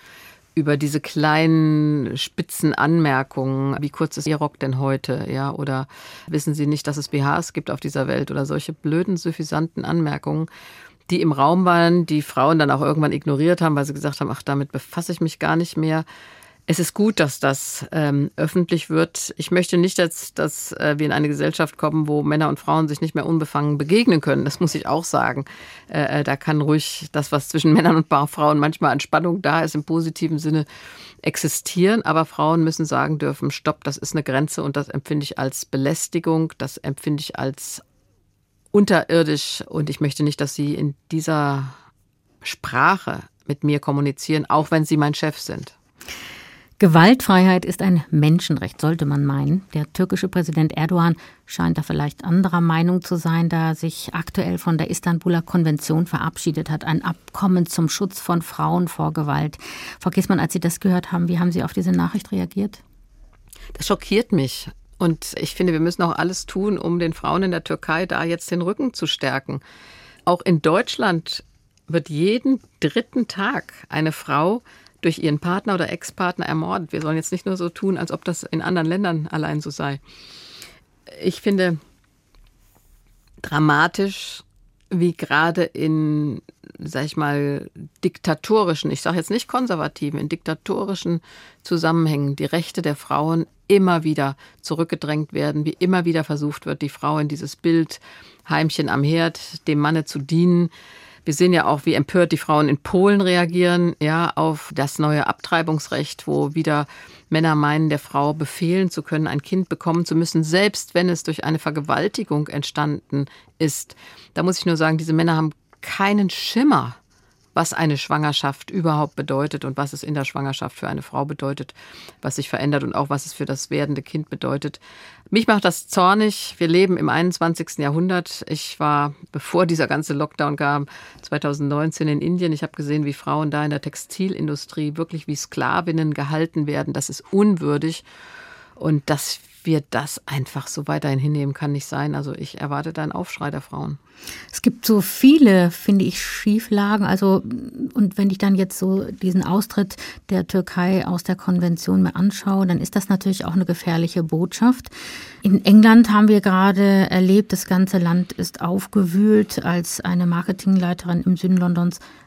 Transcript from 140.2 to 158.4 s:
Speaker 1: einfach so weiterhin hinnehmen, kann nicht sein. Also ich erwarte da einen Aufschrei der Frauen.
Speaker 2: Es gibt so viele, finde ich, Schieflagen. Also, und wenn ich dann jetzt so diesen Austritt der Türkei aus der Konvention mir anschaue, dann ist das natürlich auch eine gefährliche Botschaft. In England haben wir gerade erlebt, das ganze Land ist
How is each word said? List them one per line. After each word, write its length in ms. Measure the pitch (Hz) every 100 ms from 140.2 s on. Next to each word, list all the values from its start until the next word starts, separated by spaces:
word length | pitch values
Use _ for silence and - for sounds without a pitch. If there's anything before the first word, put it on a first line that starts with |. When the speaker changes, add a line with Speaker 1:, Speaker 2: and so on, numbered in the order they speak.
| -
Speaker 1:
einfach 400 | 143 131 147 -
so 220 | - 143
weiterhin 320 | 151 147 135
hinnehmen, 340 | 147 147 139
kann 160 | 139 147
nicht 160 | 143 -
sein. 280 | 139 147
Also 200 | 143 143
ich 260 | - 143 -
erwarte 320 | 143 143 160
da 100 | 160
einen 100 | 156
Aufschrei 380 | - 180 - 147
der 100 | 147
Frauen. 380 | - 143 147 143 _ - - - -
Speaker 2:
Es 80 | -
gibt 240 | 247 -
so 160 | - 214
viele, 680 | - - 269 311 240 185 175
finde 340 | - - 196
ich, 160 | 185 -
Schieflagen. 880 | - - 208 214 - 202 202 214 202
Also, 360 | 190 196 190 - - - - -
und 240 | 247 202 -
wenn 120 | 196
ich 80 | 190
dann 180 | 202 190
jetzt 220 | 190 -
so 260 | 190 190
diesen 400 | - - 185 180
Austritt 520 | - 196 208 - 196 - - - -
der 180 | 185 170
Türkei 580 | 185 180 185 180 190 -
aus 160 | 175
der 140 | - 185
Konvention 640 | - 180 175 170 - 190
mir 140 | 180 170
anschaue, 500 | 202 - 196 196 185
dann 140 | 175
ist 160 | - 202
das 120 | -
natürlich 360 | 190 196 185
auch 100 | -
eine 100 | 180
gefährliche 600 | 175 170 - 165 165 180
Botschaft. 640 | 160 160 180 - 240 254 - - - - - -
In 220 | 202 190
England 460 | 190 214 226 226 226
haben 180 | 208 214
wir 120 | 208
gerade 680 | 196 185 196 190 202 190 -
erlebt, 420 | 185 185 202 202
das 140 | 185 -
ganze 320 | 185 185 190
Land 340 | 170 180 170
ist 280 | -